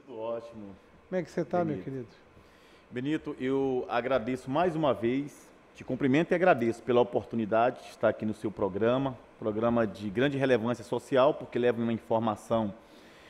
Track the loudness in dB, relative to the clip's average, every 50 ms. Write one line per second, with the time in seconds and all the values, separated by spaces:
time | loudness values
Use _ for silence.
0 | -20 -16 -12 -8 -6 -6 -6 -6 -8 -12 -16 -16 -16 -16 -16 -20 -20 -20 -20 -20
1 | _ -6 -6 -6 -6 -6 -6 -6 -6 -2 -2 -2 -2 -2 -4 -6 -8 -10 -10 -10
2 | -12 -12 -18 -20 -20 -20 _ -20 -20 -20 -20 -20 -20 -20 -20 -20 _ _ -8 -6
3 | -4 -2 -4 -4 -4 -8 -8 -4 -2 -2 0 0 0 0 0 -2 -4 -2 -2 -2
4 | 0 0 0 0 0 -2 -6 -6 -6 -4 0 0 0 0 0 0 0 0 0 2
5 | 0 0 0 0 -4 -6 -12 -20 -20 -20 -20 -20 -20 -20 -20 -20 -8 -8 -4 0
6 | 2 4 4 4 4 2 2 4 4 4 4 4 2 -2 -2 -4 -2 2 4 4
7 | 4 4 0 -4 -4 -2 -4 -4 -2 2 2 2 2 2 0 -4 -16 -20 -8 0
8 | 2 2 2 2 -4 -6 -6 -4 -6 -8 -2 -2 -2 -2 0 0 2 2 2 2
9 | 0 -4 -6 -8 -18 -20 -18 -6 -6 -4 -2 0 0 2 2 2 0 0 -2 -8
10 | -8 -4 0 0 0 0 2 0 2 4 4 2 2 -2 -4 -4 -4 -6 -6 -6
11 | -4 0 4 6 6 6 4 0 -8 -6 -4 2 2 2 2 2 0 -2 -2 -4
12 | -2 -2 0 0 0 0 -2 -4 -4 -2 0 0 0 -2 -6 -10 -20 -20 -20 -20
13 | -20 -20 -20 -20 -20